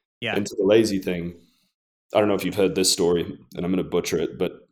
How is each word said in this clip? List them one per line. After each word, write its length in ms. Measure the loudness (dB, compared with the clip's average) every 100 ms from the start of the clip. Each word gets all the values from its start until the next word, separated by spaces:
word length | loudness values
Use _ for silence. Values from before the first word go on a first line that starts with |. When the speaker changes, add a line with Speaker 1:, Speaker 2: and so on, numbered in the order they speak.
| _ _
Speaker 1:
Yeah. 160 | -4 -4
Speaker 2:
And 100 | -4
to 100 | -2
the 80 |
lazy 340 | 4 4 4 -2
thing, 340 | -4 -6 -8 -12 _ _ _ _ _ _ _
I 60 | 0
don't 80 | 2
know 60 | 0
if 80 |
you've 120 | -2 0
heard 180 | 0 2
this 160 | 0
story, 320 | 2 2 2 -2 -10 -14 -6
and 80 | -2
I'm 60 |
gonna 120 | -2
butcher 340 | 0 -2 0 -2
it, 200 | -4 -4
but 300 | -6 -6 _